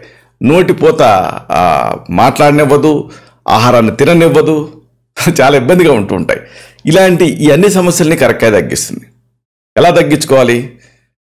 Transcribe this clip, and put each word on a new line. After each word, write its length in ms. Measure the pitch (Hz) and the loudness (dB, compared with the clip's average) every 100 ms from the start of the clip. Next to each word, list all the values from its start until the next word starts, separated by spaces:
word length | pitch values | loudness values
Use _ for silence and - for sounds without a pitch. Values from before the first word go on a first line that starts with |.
| - _ _ - | -16 _ _ -6
నోటి 300 | 123 170 180 | 0 2 0
పూత, 580 | - 156 160 123 95 82 - - | 0 0 2 2 2 -2 -8 -6
ఆ, 420 | 80 87 73 57 - - | -2 0 0 -2 -6 -6
మాట్లాడనివ్వదు, 1000 | 87 127 - 147 147 139 143 156 143 - - _ _ - | 0 0 2 0 2 2 0 0 -2 -6 -18 _ _ -4
ఆహారాన్ని 480 | 110 123 123 110 - | 0 2 2 0 0
తిననివ్వదు, 880 | 147 170 165 147 156 156 156 - _ _ _ - 165 156 | 0 2 2 2 0 -2 -6 -16 _ _ _ -6 -4 0
చాలా 160 | 131 139 | 2 2
ఇబ్బందిగా 360 | 120 180 165 | 2 2 2
ఉంటూ 220 | 117 95 | 0 -2
ఉంటాయి. 260 | 92 82 - - - - _ - | -6 -4 -6 -10 -20 -20 _ -2
ఇలాంటి 380 | 180 190 175 | 2 2 2
ఈ 260 | 165 165 147 | -2 0 0
అన్ని 200 | 147 202 | 2 2
సమస్యల్ని 460 | 185 175 170 160 165 | 0 0 0 -2 0
కరక్కాయ 340 | 120 117 113 | 0 0 0
తగ్గిస్తుంది. 560 | 98 69 - - - - _ _ _ _ _ _ - | 0 -2 -6 -8 -14 -18 _ _ _ _ _ _ 0
ఎలా 120 | 170 | 2
తగ్గించుకోవాలి? 840 | 170 147 147 - 135 123 120 123 - _ _ _ _ _ | 2 0 -2 0 0 0 -2 -6 -16 _ _ _ _ _